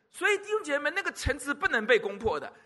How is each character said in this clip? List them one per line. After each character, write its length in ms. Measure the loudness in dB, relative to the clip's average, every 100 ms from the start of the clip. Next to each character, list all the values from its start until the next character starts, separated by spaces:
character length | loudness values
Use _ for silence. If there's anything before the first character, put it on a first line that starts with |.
| _
所 160 | -2 0
以 80 | 2
弟 100 | 0
兄 160 | -4
姐 80 | 0
妹 100 | 0
们， 120 | 0 -2
那 40 |
个 80 | -2
城 260 | -4 -4 -2
池 160 | -4
不 140 | -2 0
能 180 | 2 4
被 100 | 4
攻 220 | 4 -2
破 200 | -2 -2
的， 120 | -4 -12